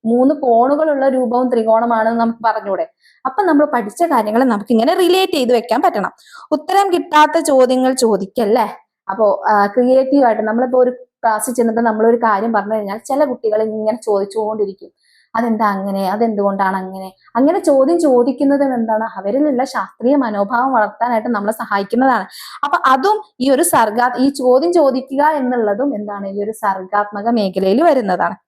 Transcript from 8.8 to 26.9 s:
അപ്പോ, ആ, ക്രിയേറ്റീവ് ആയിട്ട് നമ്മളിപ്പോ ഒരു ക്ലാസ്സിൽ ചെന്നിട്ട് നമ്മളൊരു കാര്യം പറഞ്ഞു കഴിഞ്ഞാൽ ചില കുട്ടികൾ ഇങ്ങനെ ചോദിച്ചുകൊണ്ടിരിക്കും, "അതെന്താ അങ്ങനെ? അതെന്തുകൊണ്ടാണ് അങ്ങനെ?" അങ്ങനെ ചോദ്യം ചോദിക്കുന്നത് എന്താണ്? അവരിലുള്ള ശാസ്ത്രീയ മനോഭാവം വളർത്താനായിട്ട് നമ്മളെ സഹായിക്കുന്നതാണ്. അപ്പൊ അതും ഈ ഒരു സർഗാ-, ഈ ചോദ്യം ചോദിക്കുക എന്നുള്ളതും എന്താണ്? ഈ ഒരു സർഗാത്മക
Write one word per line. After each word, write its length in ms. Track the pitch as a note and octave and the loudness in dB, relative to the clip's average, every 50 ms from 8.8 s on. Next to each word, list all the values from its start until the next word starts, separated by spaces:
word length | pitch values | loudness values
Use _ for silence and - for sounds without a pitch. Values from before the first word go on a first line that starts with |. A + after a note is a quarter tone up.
| _ _ _ _ _ - | _ _ _ _ _ -10
അപ്പോ, 340 | G3 A#3 A3 G3+ F#3+ - - - | -2 0 2 2 2 0 0 0
ആ, 160 | G#3+ G#3 G3+ | 2 2 2
ക്രിയേറ്റീവ് 600 | G3+ G3+ B3+ B3 B3 C4 C4 C4+ C4 C4+ C#4+ C4+ | 0 0 0 2 4 4 2 2 2 2 4 4
ആയിട്ട് 160 | A#3 A3 G#3+ | 4 2 0
നമ്മളിപ്പോ 380 | A3 A3 A3 A#3 B3+ B3 B3 B3+ | -2 -2 0 -2 -2 0 2 2
ഒരു 140 | B3+ B3 B3 B3 - _ _ _ - | 2 2 0 -6 -16 _ _ _ -2
ക്ലാസ്സിൽ 300 | A#3 A3 G#3+ - C4+ A#3+ | -2 -2 -2 -4 -6 -2
ചെന്നിട്ട് 280 | B3+ A#3 A3+ A3 A#3 | -2 0 0 0 0
നമ്മളൊരു 360 | A#3 A#3 G#3+ G#3+ G#3+ A3+ A#3 A#3 | 0 0 0 2 2 2 2 2
കാര്യം 360 | A#3+ A3+ G#3 G3 G#3+ A#3 A3+ | 2 0 0 0 -2 0 -2
പറഞ്ഞു 200 | G#3 G3 G3+ A3 | -2 -2 -2 -4
കഴിഞ്ഞാൽ 240 | A3 G#3 G3 G3 A3 | -4 -4 -6 -8 -10
ചില 280 | - - C4 C#4 D4+ | -6 -4 -2 -2 0
കുട്ടികൾ 380 | C4+ B3 A3+ - A3 G#3+ G#3+ A3 | -2 -2 -4 -2 -2 0 0 -2
ഇങ്ങനെ 340 | A3 G#3+ A3 G#3+ G#3+ G#3+ A3 | -2 -4 -4 -4 -4 -4 -4
ചോദിച്ചുകൊണ്ടിരിക്കും, 920 | - - G#3 G3 G3 G3 G3 A3+ G#3+ G#3 A3 G#3+ G#3 G3 F#3+ _ - - _ _ _ _ _ _ _ _ _ | -2 -2 -2 -2 -2 -4 -4 -6 -4 -4 -4 -4 -4 -6 -6 _ -18 -20 _ _ _ _ _ _ _ _ _
"അതെന്താ 300 | A3+ A#3+ A#3+ A3+ G#3+ A3+ | -4 -2 -2 -2 0 0
അങ്ങനെ? 460 | G#3 G3+ F#3+ F#3+ G3+ G3 G3 G3 F#3 | -2 -2 -2 -6 -6 -4 -4 -2 -4
അതെന്തുകൊണ്ടാണ് 680 | F#3+ G#3+ A#3 A3+ G#3+ G3+ G3+ G3+ G3 G3 G3 F#3+ F#3+ F#3+ | -2 -2 -2 -2 -2 0 -2 -2 0 0 -2 -2 -2 -4
അങ്ങനെ?" 360 | F#3 F#3 F#3+ F#3+ F#3+ F#3+ - _ _ _ _ | -6 -8 -12 -12 -14 -14 -18 _ _ _ _
അങ്ങനെ 240 | A#3 C4 D4 E4+ G4+ | 0 2 2 2 0
ചോദ്യം 400 | F#4+ E4 C#4 C4+ C4 C4+ E4+ E4+ | 0 2 2 4 4 2 2 0
ചോദിക്കുന്നത് 640 | E4+ D4 B3+ A#3+ A#3+ B3+ B3+ - D4 C#4 C#4+ C#4+ C#4+ | 2 2 2 2 2 0 0 -2 0 0 2 0 0
എന്താണ്? 400 | C4+ C4 A#3+ A3+ A3 A3 G#3+ A3 | -2 -2 -4 -2 -2 -2 -2 -4
അവരിലുള്ള 600 | A3+ - F#3+ F#3 G3 A3 C4+ D4 D4+ C4+ A#3+ C4 | -6 -8 -8 -6 -4 -2 0 0 0 0 -2 -4
ശാസ്ത്രീയ 520 | C4+ - A#3 F#3+ F#3 _ _ A3 A#3+ C#4+ | -4 -4 -8 -8 -8 _ _ 0 0 2
മനോഭാവം 580 | D4 C4 A3+ G#3+ G3+ G3+ G3 F3 A#3 B3 C4+ C4 | 2 0 -2 -2 -2 -2 -2 0 -2 0 0 2
വളർത്താനായിട്ട് 560 | A#3 G#3+ G3+ G#3 - A#3 B3 B3 A3 A3 B3 | 0 0 0 -2 -4 -2 0 0 -2 -2 -2
നമ്മളെ 240 | A#3+ G#3 G3+ G3+ A3 | -4 -2 -2 -4 -4
സഹായിക്കുന്നതാണ്. 760 | - A#3+ G#3+ G#3+ G3+ G3+ G3 - A#3 C4 C4+ B3 G#3+ F#3 - - - - - - - - | -4 -6 -4 -4 -4 -2 -2 0 0 2 2 2 0 -2 -8 -14 -20 -18 -18 -10 -8 -4
അപ്പൊ 120 | C#4+ - - - | -2 -2 0 2
അതും 360 | C4+ C4 C4 C4 G4 G#4+ G#4+ G#4+ _ _ _ | 4 2 4 4 0 0 0 -4 _ _ _
ഈ 100 | B3+ C4+ | 0 2
ഒരു 140 | C#4 B3+ E4+ | 2 2 2
സർഗാ-, 540 | E4+ - - A3+ A3 G#3 A#3 A#3+ B3 B3 B3 | 2 2 2 2 2 0 0 0 0 0 0
ഈ 120 | B3+ C#4 | 0 0
ചോദ്യം 440 | C#4 - B3+ B3+ B3 C4 D4 F4 F4 | 0 0 2 2 2 4 2 2 2
ചോദിക്കുക 500 | F4 D4+ C4+ B3+ C4 - - C#4 C4 C#4+ | 4 2 2 2 -2 -6 -6 -2 0 0
എന്നുള്ളതും 720 | D4+ D#4 D4 B3+ B3 B3 B3 A3+ G#3 G3+ G3+ C4 C#4+ B3+ | 2 2 0 -2 -2 -2 -2 0 -2 -2 -2 -2 -4 -4
എന്താണ്? 320 | G#3 G#3 G#3 G3+ G3+ G3+ G3 | -6 -8 -10 -10 -10 -10 -8
ഈ 160 | G3 G3+ G3+ | -6 -6 -6
ഒരു 80 | G#3+ | -6
സർഗാത്മക 800 | A3 - - G3+ F#3+ F#3+ F#3 F#3 | -8 -6 -4 -4 -4 -4 -8 -4